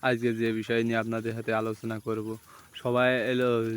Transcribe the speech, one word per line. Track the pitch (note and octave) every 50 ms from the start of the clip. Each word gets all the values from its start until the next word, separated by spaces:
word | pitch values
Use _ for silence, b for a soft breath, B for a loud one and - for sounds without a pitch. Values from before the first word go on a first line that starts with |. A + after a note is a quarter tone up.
| -
আজকে | C3 B2+ A#2 A#2 A#2+ A2+
যে | A2+ A#2 A2+ A2+
বিষয় | A2+ A2 - A#2 A#2 A#2
নিয়ে | A#2 A#2
আপনাদের | A2+ A2+ A2+ A2+ A2+ A2 A2+ A2+
সাথে | A2+ A2 - A2+
আলোচনা | A2 A2 A2+ A2 - - A#2 A2+ G#2+
করব, | - A2+ A2 A2 G#2+ A2 A2 A2+ - B B B B B B
সবাই | - - B2 A#2+ B2 B2 B2+ B2+ B2+ A2 A#2
এলো | B2+ B2 B2+ B2 A#2+ A#2 A2+ A2+ A2+